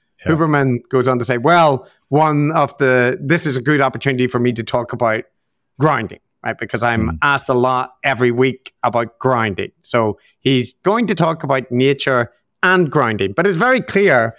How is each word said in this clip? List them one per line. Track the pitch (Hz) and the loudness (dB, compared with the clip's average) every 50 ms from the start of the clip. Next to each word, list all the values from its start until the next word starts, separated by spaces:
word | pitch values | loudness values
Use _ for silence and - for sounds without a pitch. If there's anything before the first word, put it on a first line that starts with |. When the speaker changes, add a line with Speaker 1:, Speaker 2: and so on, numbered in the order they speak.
| _ _ _ _ - | _ _ _ _ -4
Speaker 1:
Yeah. | 139 | -2
Speaker 2:
Huberman | 160 151 165 156 151 143 139 135 123 120 - - | 0 0 2 2 2 2 2 0 0 -2 -4 -2
goes | - 131 123 135 | -2 0 2 2
on | 127 120 | 0 0
to | 117 | 0
say, | - 127 120 | -2 -2 0
"Well, | 117 151 170 175 165 151 139 127 - - _ _ _ - | 2 2 4 4 4 4 2 0 -4 -10 _ _ _ -2
one | 135 147 160 156 151 147 147 147 | 0 2 2 2 2 0 0 0
of | 160 165 143 135 - - | 0 0 -2 -2 -2 0
the, | 143 131 127 123 123 123 127 - | 2 4 4 4 2 2 0 -2
this | 123 131 160 170 165 | -2 -2 -2 0 0
is | 156 127 | -2 -2
a | 131 | -2
good | 117 143 151 143 | 0 0 2 2
opportunity | 139 131 123 117 - 139 135 123 127 120 | 2 0 -2 -4 -4 -2 0 0 0 0
for | - 120 | 0 0
me | 120 123 | 0 0
to | 120 110 | -2 -4
talk | 113 - - 123 117 - | -4 -4 -4 -4 -4 -4
about | - 110 120 113 110 113 - _ _ _ _ _ _ _ _ _ _ - | -4 -2 0 0 0 -2 -4 _ _ _ _ _ _ _ _ _ _ 0
grounding, | 131 156 147 120 110 90 92 - _ _ _ _ - | 0 0 0 0 -4 -8 -10 -16 _ _ _ _ -8
right? | 113 110 - | -8 -8 -8
Because | 120 101 - 113 | -8 -8 -6 -2
I'm | 117 120 117 113 - - | -2 0 0 0 -2 -2
Speaker 1:
Mm. | 82 78 | -2 -2
Speaker 2:
asked | - 147 143 135 - - | -2 0 0 0 -2 0
a | 131 | 0
lot | 123 123 127 127 127 127 - - _ - | 0 2 0 0 -2 -4 -6 -8 _ -4
every | 143 135 110 123 120 | -4 -2 0 0 0
week | 120 120 131 135 123 - - - _ _ | 2 2 0 0 -2 -4 -12 -20 _ _
about | - 123 104 117 117 113 _ - | -4 -2 -2 -2 -4 -4 _ -4
grounding." | - 131 131 120 113 107 95 87 101 - - _ | -2 0 0 0 0 -2 -4 -6 -8 -10 -12 _
So | - - - 120 113 107 101 - _ _ _ _ | -10 -4 -2 0 0 0 -2 -6 _ _ _ _
he's | - 127 135 127 120 113 - _ - | -2 0 0 0 0 -2 -6 _ -2
going | 180 208 233 240 185 | 0 0 0 0 0
to | - | 0
talk | - 170 165 165 160 - | 0 0 -2 -2 -4 -4
about | 139 139 131 120 - | -2 -2 -2 -2 -2
nature | 120 123 131 139 139 135 - 143 131 123 120 - _ _ _ _ _ _ | 0 0 2 2 0 0 -2 -2 0 0 -2 -4 _ _ _ _ _ _
and | - 185 185 180 180 143 | 0 2 2 2 2 0
grounding. | 131 151 131 113 110 98 98 95 | 0 0 0 0 0 0 -2 -2
But | 95 - 170 | -2 0 0
it's | 202 185 160 | 0 0 0
very | 220 254 262 254 | 0 2 0 0
clear, | - - - 196 202 190 139 120 113 113 - | -2 -2 0 2 4 4 4 4 2 0 -4